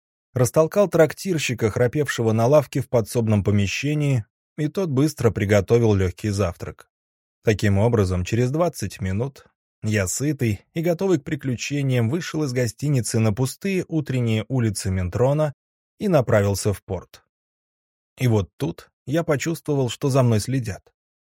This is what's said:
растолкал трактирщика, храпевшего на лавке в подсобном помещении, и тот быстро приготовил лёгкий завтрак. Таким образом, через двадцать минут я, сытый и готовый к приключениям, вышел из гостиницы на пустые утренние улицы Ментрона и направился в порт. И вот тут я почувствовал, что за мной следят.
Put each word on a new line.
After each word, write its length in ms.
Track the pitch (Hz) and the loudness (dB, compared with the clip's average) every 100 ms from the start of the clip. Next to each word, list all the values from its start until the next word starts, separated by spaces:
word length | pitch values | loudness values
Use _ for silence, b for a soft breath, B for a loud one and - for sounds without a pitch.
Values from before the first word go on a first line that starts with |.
| _ _ _ | _ _ _
растолкал 560 | - 123 - 160 208 196 | -2 0 2 2 2 2
трактирщика, 800 | 165 156 - 196 160 - 117 110 | 4 2 2 -4 -2 -2 -2 0
храпевшего 600 | 127 123 151 139 - 113 | 2 0 0 -2 -2 0
на 160 | 110 117 | 2 4
лавке 340 | 151 139 139 | 4 2 -2
в 80 | 113 | 0
подсобном 540 | 123 107 123 110 104 | 0 0 -2 2 2
помещении, 840 | 95 101 98 - 143 151 147 131 - _ _ - | 2 2 2 -2 -2 0 0 0 -2 _ _ -6
и 100 | 151 | -4
тот 220 | 175 185 | -2 -2
быстро 420 | 131 151 - 117 | 2 2 2 0
приготовил 600 | 90 101 104 92 117 113 | 0 2 2 4 4 4
лёгкий 360 | 101 92 - 107 | 4 0 -2 -4
завтрак. 600 | 101 92 - - 78 - _ _ _ _ _ | -2 -2 -4 -12 -14 -20 _ _ _ _ _
Таким 340 | - 104 104 98 | -2 0 2 2
образом, 460 | 113 117 92 90 | 2 2 0 0
через 280 | 92 110 123 | -2 0 0
двадцать 500 | 151 175 - 98 - | 0 -2 -4 -10 -6
минут 440 | 95 98 135 - - _ _ _ | -6 -4 -4 -8 -20 _ _ _
я, 240 | 110 107 95 | -2 0 0
сытый 580 | - 143 143 120 101 _ | -2 -4 -2 -2 -4 _
и 80 | - | -6
готовый 380 | 165 165 196 170 | -2 -2 0 -2
к 40 | |
приключениям, 840 | - 151 135 120 - 143 139 127 113 | -2 -8 -4 -6 -4 -4 0 0 0
вышел 340 | 160 - 160 | -2 -4 -4
из 100 | 151 | -4
гостиницы 680 | 123 120 - 143 139 110 113 | -2 -4 -4 -2 0 0 0
на 140 | 110 | 0
пустые 520 | 101 131 - 196 190 - | 0 -2 -4 -4 -4 -2
утренние 580 | 160 135 131 120 110 110 | -4 -2 -2 0 -2 -2
улицы 420 | 131 113 101 98 | -2 -2 -2 -4
Ментрона 640 | 92 90 - 127 147 151 - _ _ _ - | -2 -2 0 0 2 -2 -4 _ _ _ -6
и 80 | 208 | 0
направился 680 | 160 117 107 101 98 107 | 2 4 2 2 0 -2
в 80 | 98 | -4
порт. 400 | - 95 - - _ _ _ _ _ _ _ _ _ - | -6 -10 -10 -20 _ _ _ _ _ _ _ _ _ -2
И 100 | 127 | 2
вот 220 | 107 95 - | 2 0 -6
тут 320 | 151 - - _ - | -8 -8 -16 _ -4
я 180 | 156 | -2
почувствовал, 640 | 165 143 160 165 - 143 127 | 0 -2 -2 -6 -2 -2 -2
что 200 | - 143 | -2 0
за 140 | 131 | 2
мной 160 | 123 110 | 4 2
следят. 540 | 113 131 113 90 _ _ _ _ _ | 0 -4 -6 -10 _ _ _ _ _